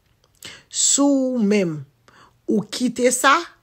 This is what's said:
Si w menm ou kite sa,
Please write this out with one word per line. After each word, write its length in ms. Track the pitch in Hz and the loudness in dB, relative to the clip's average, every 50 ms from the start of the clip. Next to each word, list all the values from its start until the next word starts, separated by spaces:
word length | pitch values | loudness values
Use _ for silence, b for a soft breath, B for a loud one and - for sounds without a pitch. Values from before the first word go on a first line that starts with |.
| _ _ _ _ _ _ _ B B B B B B B | _ _ _ _ _ _ _ B B B B B B B
Si 320 | - - - - - 277 | -4 -2 0 0 2 2
w 400 | 285 285 277 269 262 254 254 240 208 | 2 2 2 2 0 -2 -2 0 0
menm 360 | 196 214 208 185 170 156 151 135 - _ _ b b b b b b b _ _ | 2 2 2 0 -2 -4 -8 -12 -16 _ _ b b b b b b b _ _
ou 160 | - 226 208 | -4 -2 -2
kite 480 | - - - - 247 233 - - 240 254 247 | -4 -4 -6 -4 -4 -4 -2 0 0 0 2
sa, 200 | - - 269 285 339 339 - - _ | 2 2 2 2 2 0 -6 -14 _